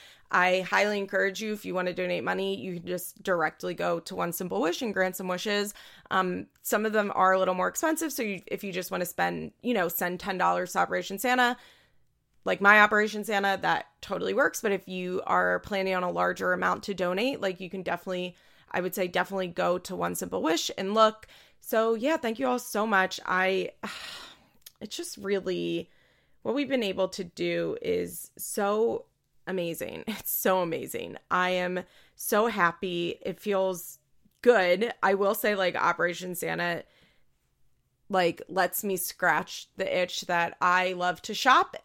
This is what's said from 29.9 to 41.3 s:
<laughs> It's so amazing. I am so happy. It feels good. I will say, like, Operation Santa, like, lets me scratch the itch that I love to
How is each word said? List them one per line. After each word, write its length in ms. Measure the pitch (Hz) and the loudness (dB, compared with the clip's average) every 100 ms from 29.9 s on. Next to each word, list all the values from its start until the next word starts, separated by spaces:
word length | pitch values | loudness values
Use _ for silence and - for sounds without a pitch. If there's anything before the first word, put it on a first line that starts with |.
| 82 - | -8 -8
<laughs> 20 | |
It's 240 | 196 - | -8 -6
so 300 | - - 185 | 0 2 2
amazing. 560 | 175 143 127 - 87 - - | 2 -4 -6 -8 -8 -12 -2
I 220 | 180 180 | 0 2
am 320 | 185 180 180 180 - _ _ | 0 0 -4 -8 -18 _ _
so 320 | - 208 233 | -2 2 2
happy. 720 | 208 175 - 190 175 170 - | 4 2 2 -4 -2 -4 -4
It 180 | - 180 | -8 -8
feels 600 | 208 196 190 180 - - _ _ _ _ | -2 0 0 -2 -10 -18 _ _ _ _
good. 500 | 240 233 180 185 233 - | 6 6 6 4 2 0
I 100 | 190 | 2
will 220 | 196 196 214 | 4 2 2
say, 180 | 220 | 0
like, 220 | 202 180 - | 2 0 2
Operation 580 | 165 175 170 175 185 | 0 2 0 -2 -8
Santa, 500 | 175 165 165 175 170 - _ _ _ _ _ _ _ _ _ _ _ _ | -6 -4 -2 -2 -4 -8 _ _ _ _ _ _ _ _ _ _ _ _
like, 320 | 190 175 170 - | 2 2 0 -4
lets 340 | 180 175 - | 0 0 0
me 140 | 208 185 | -2 -2
scratch 680 | - - 180 156 180 - - - | -4 0 2 2 0 -10 -14 -6
the 240 | 190 180 | -2 0
itch 200 | 180 - | 0 -4
that 360 | - 175 170 - | 0 0 0 0
I 320 | 180 180 185 | 2 4 2
love 280 | 180 180 170 | 0 -2 -2
to 100 | - | -6